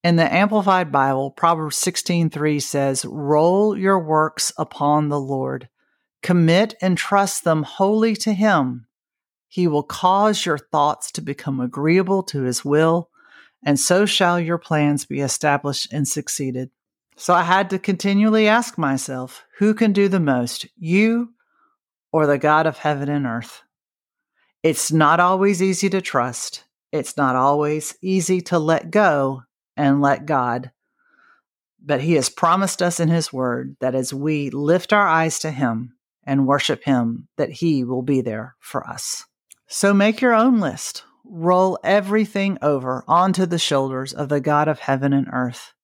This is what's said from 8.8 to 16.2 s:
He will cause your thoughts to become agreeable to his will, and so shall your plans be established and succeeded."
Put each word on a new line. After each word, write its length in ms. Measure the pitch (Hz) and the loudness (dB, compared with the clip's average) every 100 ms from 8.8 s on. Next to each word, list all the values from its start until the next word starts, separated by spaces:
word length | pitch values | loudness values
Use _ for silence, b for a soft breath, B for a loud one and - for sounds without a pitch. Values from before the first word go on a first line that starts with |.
| - _ _ _ _ _ _ | -14 _ _ _ _ _ _
He 200 | - 175 | 0 2
will 160 | 147 | 2
cause 640 | 147 - 185 196 214 208 175 | -2 0 2 4 2 0 -2
your 100 | 147 | -4
thoughts 560 | _ 151 147 - - | _ 0 0 -2 -8
to 80 | - | -10
become 400 | 143 143 - 135 | -10 -8 -6 -4
agreeable 600 | 123 139 151 180 185 196 | -6 -4 2 2 2 -2
to 180 | 190 143 | -2 -4
his 220 | 127 120 | -4 -4
will, 460 | 143 147 160 170 165 b b b b b | 0 2 4 2 -4 b b b b b
and 160 | - 143 | -2 0
so 280 | - 185 208 | 2 2 2
shall 340 | - 175 175 | 2 2 0
your 160 | 165 170 | -2 -4
plans 480 | - 156 147 147 | -2 0 2 0
be 160 | - 139 | -4 -6
established 720 | 139 - 151 143 143 135 - | -4 0 0 0 -2 -6 -6
and 160 | 147 139 | -4 -4
succeeded." 640 | 156 | -4